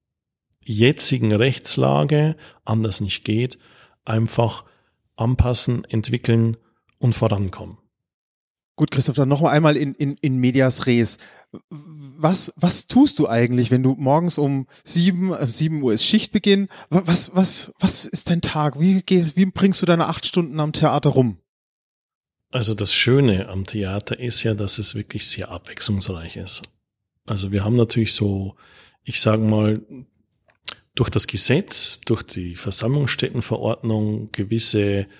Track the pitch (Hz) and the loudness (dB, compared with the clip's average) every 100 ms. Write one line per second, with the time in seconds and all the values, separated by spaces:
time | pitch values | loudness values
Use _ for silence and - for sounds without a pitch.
0 | _ _ _ _ _ _ - 107 123 156 | _ _ _ _ _ _ -6 2 4 4
1 | - 131 113 104 131 - - - 131 143 | 0 2 2 2 2 0 -2 0 2 2
2 | 147 151 156 160 - _ - 113 110 - | 2 2 0 -2 -14 _ -4 -2 -2 -4
3 | 101 - - 110 123 - _ _ _ _ | -6 -6 -4 -2 -2 -8 _ _ _ _
4 | - 113 113 - 113 - - _ _ _ | -4 -2 -2 0 -2 -4 -14 _ _ _
5 | _ - 113 127 127 120 - 120 - 113 | _ -4 0 2 2 2 0 -2 -4 -4
6 | 104 120 - 117 113 113 _ _ _ _ | -2 -2 2 2 2 -2 _ _ _ _
7 | 123 - 107 101 95 - 90 104 _ _ | -2 2 0 0 -4 -8 -16 -18 _ _
8 | _ _ _ _ _ _ _ - 156 131 | _ _ _ _ _ _ _ -2 0 0
9 | 143 135 135 143 156 151 160 139 143 - | 0 0 0 2 2 4 4 2 -2 -4
10 | 139 143 143 131 123 131 131 123 131 120 | -6 -2 -2 2 2 4 2 2 2 2
11 | 110 - - - _ - - 151 151 151 | 0 -4 -16 -20 _ -20 -18 -20 -20 -20
12 | 139 147 151 185 - - 175 - - 247 | -20 -2 0 0 -4 -2 0 0 2 4
13 | 294 - 123 117 120 123 117 127 131 131 | 4 4 2 2 2 2 2 2 2 0
14 | 131 151 175 - 143 139 127 - - 170 | 0 0 0 0 0 -2 -6 -14 -4 0
15 | 180 180 190 156 120 - 156 156 127 107 | 2 2 -2 -2 -4 -2 -2 0 0 0
16 | - 220 - 208 202 196 196 - - 175 | 2 0 0 0 2 2 0 -10 -2 0
17 | 175 170 - 180 190 - - - 185 - | 2 0 0 0 0 -2 -6 -2 -2 0
18 | 330 - - 170 - 156 151 139 180 190 | -4 -6 -2 -2 -2 -2 -2 2 2 2
19 | - 185 160 180 190 - 196 - 175 170 | 2 2 2 0 0 2 2 2 2 2
20 | 156 - - 180 160 156 151 - 151 143 | 2 -2 -2 -2 -2 -2 -4 2 2 4
21 | 147 135 123 95 _ _ _ _ _ _ | 4 4 2 -2 _ _ _ _ _ _
22 | _ _ _ _ _ 127 107 104 101 - | _ _ _ _ _ -4 -4 -2 0 2
23 | 123 135 131 92 - 95 95 107 95 101 | 4 4 4 2 -2 -8 -6 -6 -6 -6
24 | - 127 123 - 113 104 101 - 101 110 | -8 -8 0 0 0 -2 -2 -2 -2 -6
25 | - 107 - - - 87 - - - 98 | -10 -2 0 0 -4 -12 -16 -8 -4 -2
26 | 95 85 82 92 92 - - _ _ _ | -4 -6 -12 -12 -10 -10 -12 _ _ _
27 | _ _ - 101 98 101 104 123 113 120 | _ _ -8 -6 -4 -4 -2 0 2 0
28 | 107 - 101 98 98 - _ - _ _ | 0 0 -2 -2 -6 -12 _ -20 _ _
29 | - - 110 110 110 107 107 110 - 131 | -4 0 2 2 2 2 2 0 -6 -20
30 | - _ _ _ _ _ - - _ - | -20 _ _ _ _ _ -14 -14 _ -4
31 | 120 - - 107 - 143 - - - - | -2 0 0 2 2 2 0 2 2 0
32 | - 110 - 92 90 87 101 - 113 147 | -2 -4 -4 -10 -10 -10 -6 -2 0 0
33 | 135 - 131 127 - - 113 - 117 107 | 0 -2 -2 -4 -4 -2 -2 -4 -2 -2
34 | 107 107 107 - 101 113 - 107 101 98 | -2 -4 -6 -8 -4 0 2 2 0 0
35 | 98 | -4